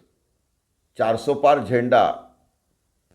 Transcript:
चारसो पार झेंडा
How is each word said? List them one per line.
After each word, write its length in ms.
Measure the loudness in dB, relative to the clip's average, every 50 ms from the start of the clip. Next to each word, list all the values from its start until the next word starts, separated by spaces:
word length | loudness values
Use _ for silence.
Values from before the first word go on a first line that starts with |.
| _ _ _ _ _ _ _ _ _ _ _ _ _ _ _ _ _ _ _ -4
चारसो 360 | -2 -2 -2 -2 -4 -4 -2
पार 260 | 0 2 2 2 2
झेंडा 540 | 0 -2 -2 -2 0 2 2 2 2 2 -2 -6 -12 -20 _ _ _ _ _ _ _ _ _ _ _ _ _ _ _ _